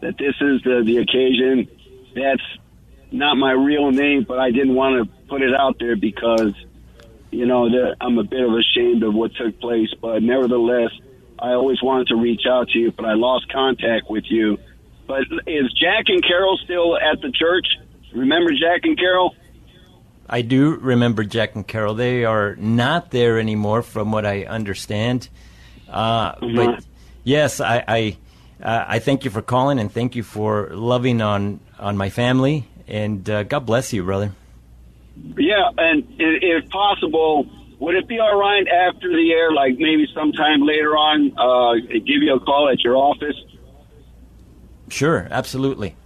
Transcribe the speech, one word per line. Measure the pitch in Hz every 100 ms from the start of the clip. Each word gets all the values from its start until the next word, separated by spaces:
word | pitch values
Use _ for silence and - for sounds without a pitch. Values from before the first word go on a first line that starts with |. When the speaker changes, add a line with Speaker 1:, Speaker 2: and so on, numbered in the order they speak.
Speaker 1:
that | 123 -
this | 139 131
is | 143 131
the, | - 123 113
the | 117
occasion, | 113 127 131 127 131 131 107 - - - -
that's | - 135 135 - - - - - - -
not | 123 143 139
my | 135
real | 131 139 147 143
name, | 131 143 143 120
but | 127
I | 131
didn't | 120 135 127
wanna | 135 127 107 - -
put | 139
it | 131 135
out | 135 -
there | 120 113
because, | 110 98 117 113 107 101 - - - - - - -
you | 117 123
know, | 123 120
that | 123 123 -
I'm | 123 120
a |
bit | 104 131
of | 123
ashamed | 113 - 123 120 120
of | 110 107
what | 113
took | - 117 104
place. | 117 117 110 -
But | 117 110
nevertheless, | 113 127 127 123 117 123 113 - - - - -
I | 123
always | 123 135 123
wanted | 127 131 123
to | 117
reach | 120 113 -
out | 127 120
to | 120
you, | 117
but | - 113
I |
lost | 107 120 127 -
contact | 135 135 120 113 113 -
with | 110 -
you. | 113 107 104 - - - - -
But | 135 127 165 -
is | 156 127
Jack | - 165 214 220
and | 185
Carol | 160 175 190 190
still | - 175 170 165
at | 156 156
the | 156
church? | 123 160 180 - - - - -
Remember | 117 131 160 170
Jack | 139 165 175
and | 165 156
Carol? | 180 185 180 - - - - - - - - - -
Speaker 2:
I | 120
do | 117 131 143 160
remember | 127 123 120 110 107
Jack | 117 107 -
and | 95
Carol. | 113 107
They | 107 123 123
are | 117 110 104 98
not | 104 117 123 165 170
there | 123 120 113
anymore, | 110 107 104 110
from | 117 110 107
what | 110 104
I | 101
understand. | 92 110 104 95 - 104 113 123 - - - - - - -
Uh, | - 110 117 104 -
Speaker 1:
Mm-hmm. | 120 117
Speaker 2:
but | 120 120 - - - - -
yes, | 143 147 -
I, | 87 120 -
I, | 113 110 95 - - - -
uh, | - 113 -
I | 110
thank | 127 139 135
you |
for | 104
calling, | 104 123 131 139
and | 104
thank | 113 120 120
you |
for | 107 104 107 107 101
loving | 85 117 123 123 117
on, | 107 104 101 101 - -
on | 101 101
my | 98
family. | - 120 127 135 151 117 - -
And, | 107 104 104 92
uh, | 104
God | 104 143 123
bless | 117 131
you, | 110
brother. | 90 98 101 98 - - - - - - - - - -
Speaker 1:
Yeah, | 143 208 180 170
and | 165 156 - -
i-, | 160 160
if | 175 165 -
possible, | 190 202 196 180 156 160 151 127 - - -
would | 143 180
it | -
be | 226
all | 220 202
right | 202 202 185
after | 175 180 - 185
the | 165 165
air, | 165 165
like, | 156 139 127
maybe | 156 156 151
sometime | - 151 147 147 151
later | 143 151 151 151
on, | 151 151 143 -
uh, | 127 127 120 117 120
give | 117 107 143
you | 151 131
a |
call | - 143 147
at | 120
your | 120 127
office? | 139 147 147 139 - - - - - - - - - - - - - - -
Speaker 2:
Sure, | - 139 147 85
absolutely. | 113 127 131 135 135 98 -